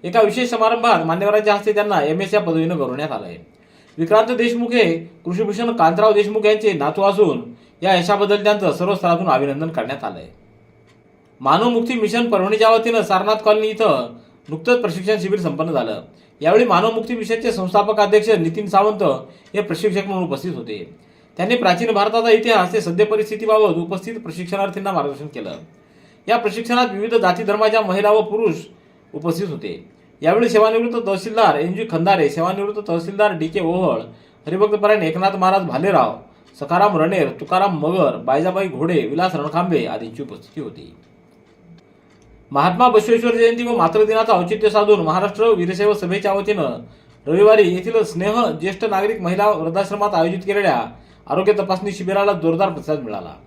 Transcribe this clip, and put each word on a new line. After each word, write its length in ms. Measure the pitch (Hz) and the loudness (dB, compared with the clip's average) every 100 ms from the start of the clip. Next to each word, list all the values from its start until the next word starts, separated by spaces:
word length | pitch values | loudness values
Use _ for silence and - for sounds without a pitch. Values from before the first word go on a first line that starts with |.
| 175 | 0
एका 140 | 226 | 2
विशेष 280 | 208 240 240 | 2 2 -2
समारंभात 560 | 226 220 233 233 180 160 | 0 0 2 2 2 2
मान्यवरांच्या 480 | 170 202 214 208 | 0 2 2 2
हस्ते 200 | 202 208 | 0 0
त्यांना 280 | 208 208 180 | 0 0 0
एमएस 320 | 143 165 196 | 0 -2 0
या 60 | 208 | -2
पदवीनं 380 | 175 160 165 170 | 0 0 0 -2
गौरवण्यात 340 | 127 127 151 | -4 -4 -6
आलं 140 | 117 92 | -8 -10
आहे. 120 | 85 - _ _ _ _ - | -16 -20 _ _ _ _ -8
विक्रांत 380 | 165 214 226 240 | 2 4 4 0
देशमुख 320 | 240 240 233 | 0 -2 0
हे 300 | 240 185 165 - - - | 2 2 0 -8 -14 -8
कृषीभूषण 460 | 180 208 202 233 | -4 -4 -2 -4
कांतराव 400 | 233 185 175 214 | 2 2 4 4
देशमुख 340 | 208 202 214 208 | 4 2 0 2
यांचे 280 | 214 214 | 2 0
नातू 280 | 170 143 165 | 0 -4 0
असून 400 | 196 196 185 - - - - _ | 0 4 2 2 -8 -18 -20 _
या 120 | 185 185 | 2 2
यशाबद्दल 480 | 175 202 202 202 | 2 0 2 2
त्यांचं 280 | 202 208 185 | 2 0 0
सर्व 240 | - 185 185 | -2 -2 0
स्तरातून 320 | 175 165 185 | 0 0 2
अभिनंदन 400 | 131 143 139 160 | 0 0 -4 -6
करण्यात 360 | 160 117 139 | -4 -6 -8
आलं 160 | 104 87 | -10 -12
आहे. 260 | - - _ _ _ _ _ _ _ _ _ _ | -18 -20 _ _ _ _ _ _ _ _ _ _
मानवमुक्ती 520 | 135 170 240 233 233 | 2 4 4 0 -2
मिशन 360 | 240 214 233 240 | -2 0 0 0
परभणीच्या 400 | 202 190 214 220 | 0 2 4 4
वतीनं 320 | 226 233 226 | 4 2 0
सारनाथ 340 | 202 190 196 214 | 2 0 2 0
कॉलनी 320 | 214 214 220 | 2 2 2
इथं 400 | 214 214 135 120 - _ _ - | 0 2 2 -2 -12 _ _ -12
नुकतंच 320 | 156 - 247 | -8 0 0
प्रशिक्षण 340 | 214 165 185 214 | 0 -4 -2 -2
शिबिर 180 | 185 196 | -2 -2
संपन्न 320 | 170 139 165 | -4 -4 -2
झालं. 300 | 143 113 101 - _ _ _ | -2 -4 -8 -12 _ _ _
यावेळी 240 | 151 208 240 | 2 4 4
मानवमुक्ती 500 | 180 220 226 226 240 | 2 2 -2 -6 -8
मिशनचे 360 | 208 226 233 | -4 -2 -2
संस्थापक 480 | 190 185 202 202 214 | -4 0 2 2 2
अध्यक्ष 300 | 202 214 214 | 4 4 4
नितीन 360 | 208 165 165 202 | 0 0 -4 0
सावंत 380 | 196 208 202 175 131 - - _ | 2 2 2 0 -2 -6 -20 _
हे 80 | 196 | -6
प्रशिक्षक 460 | 208 165 208 185 190 | -4 -2 -2 -2 -4
म्हणून 160 | 185 | -4
उपस्थित 320 | 170 139 180 135 | -4 -6 -6 -10
होते. 400 | 110 104 85 - _ _ _ - | -10 -12 -12 -20 _ _ _ -6
त्यांनी 180 | 190 247 | -2 0
प्राचीन 360 | 185 175 226 | 2 0 0
भारताचा 380 | 202 208 226 233 | 0 2 0 2
इतिहास 440 | 220 233 214 175 | 2 4 2 2
ते 80 | 214 | -2
सद्य 220 | 175 175 | -4 0
परिस्थितीबाबत 720 | 214 214 214 214 214 214 208 165 | 0 0 -4 -4 0 4 4 0
उपस्थित 380 | 170 190 185 226 | -4 -8 -8 -12
प्रशिक्षणार्थींना 760 | 170 156 175 196 196 196 196 | -12 -12 -8 -4 -4 -4 -4
मार्गदर्शन 360 | 175 143 139 147 | -4 -4 -8 -12
केलं. 240 | 123 98 76 - _ _ _ _ _ - | -12 -12 -14 -18 _ _ _ _ _ -2
या 80 | 226 | -2
प्रशिक्षणात 500 | 214 226 233 240 233 | 0 -6 -2 0 0
विविध 240 | 196 220 233 | -2 0 2
जाती 280 | 190 175 | 2 0
धर्माच्या 380 | 202 208 220 220 | -2 0 2 2
महिला 300 | 202 185 208 | 0 0 4
व 100 | 214 | 2
पुरुष 340 | 214 214 220 151 - - _ _ _ | 2 -2 -2 -2 -10 -20 _ _ _
उपस्थित 360 | 147 165 165 196 | -8 -4 -4 -6
होते. 400 | 139 101 82 - _ _ _ | -8 -10 -12 -16 _ _ _
यावेळी 280 | 156 202 240 | 0 2 4
सेवानिवृत्त 580 | 214 220 226 240 233 196 | 4 4 2 -2 -2 -4
तहसीलदार 480 | 190 208 220 202 147 | -4 -4 2 2 2
एन 180 | 170 | -2
जी 120 | 190 220 | -4 -4
खंदारे, 380 | 160 180 190 143 | -2 2 2 2
सेवानिवृत्त 500 | 165 175 196 202 214 202 | 0 -4 -2 -6 -6 -4
तहसीलदार 420 | 170 165 196 208 | -4 -4 0 0
डी 160 | 170 160 | 0 -4
के 120 | 196 | -2
ओहळ, 400 | 165 180 170 113 - - _ _ - | -2 0 0 -2 -6 -18 _ _ -8
हरिभक्तपरायण 540 | 185 208 208 208 214 | 0 0 2 2 2
एकनाथ 340 | 160 165 190 190 | 2 0 -2 2
महाराज 260 | 185 196 | 2 2
भालेराव, 540 | 175 127 190 170 113 - - _ _ - | 0 -2 2 2 2 -2 -16 _ _ -14
सखाराम 380 | 143 175 208 170 | -4 2 2 2
रणेर, 300 | 160 185 135 - | 0 0 -2 -4
तुकाराम 400 | 143 185 196 165 | -4 0 0 0
मगर, 360 | 151 185 143 - | -2 2 0 0
बायजाबाई 520 | 117 139 180 185 190 | -2 0 0 -2 -4
घोडे, 400 | 127 165 165 120 | -4 -2 0 -2
विलास 280 | 147 185 165 | -2 -2 -2
रणखांबे 500 | 147 160 180 151 117 | -4 -4 0 -2 -2
आदींची 360 | 101 113 113 | -8 -10 -12
उपस्थिती 400 | 139 - - - | -14 -14 -16 -14
होती. 340 | 117 80 - - _ _ _ _ _ _ 170 170 _ _ _ _ _ - _ | -14 -14 -20 -20 _ _ _ _ _ _ -20 -20 _ _ _ _ _ -20 _
महात्मा 360 | 139 165 180 247 | 0 0 4 4
बसवेश्वर 480 | 220 214 226 233 233 | 4 4 2 2 2
जयंती 280 | 233 233 | 2 2
व 140 | 240 240 | -2 0
मातृदिनाचं 560 | 220 214 214 220 220 | 2 4 2 2 2
औचित्य 360 | 185 175 214 208 | 2 0 0 2
साधून 300 | 208 208 202 | 2 2 0
महाराष्ट्र 460 | 160 180 196 208 226 | 0 0 -2 0 2
वीरशैव 480 | 202 175 185 208 | 2 0 0 0
सभेच्या 400 | 208 208 196 202 | 0 -2 -2 -2
वतीनं 360 | 196 196 196 135 117 - - _ _ - | -2 -2 -2 -2 -6 -14 -20 _ _ -2
रविवारी 480 | 170 214 220 185 180 | 4 6 8 6 2
येथील 280 | 190 226 | -2 0
स्नेह 420 | 208 165 196 220 214 | -2 -2 -2 0 0
ज्येष्ठ 400 | 156 180 185 226 | -2 -6 -4 -2
नागरिक 360 | 190 208 226 | 0 -2 -2
महिला 260 | 175 185 208 | -2 2 2
वृद्धाश्रमात 600 | 180 160 175 196 202 208 | 2 -2 -2 -4 -2 0
आयोजित 260 | 180 170 185 | 0 0 -2
केलेल्या 440 | 190 202 190 123 113 - - _ - | -2 0 2 0 -4 -12 -20 _ -4
आरोग्य 260 | 151 190 | 0 2
तपासणी 380 | 208 185 185 202 | 2 0 -4 -4
शिबिराला 420 | 190 185 196 202 | -6 -2 0 2
जोरदार 360 | 185 165 165 190 | 0 -2 0 -2
प्रतिसाद 300 | 156 131 151 | -2 -6 -6
मिळाला. 340 | 120 101 85 69 | -6 -10 -12 -18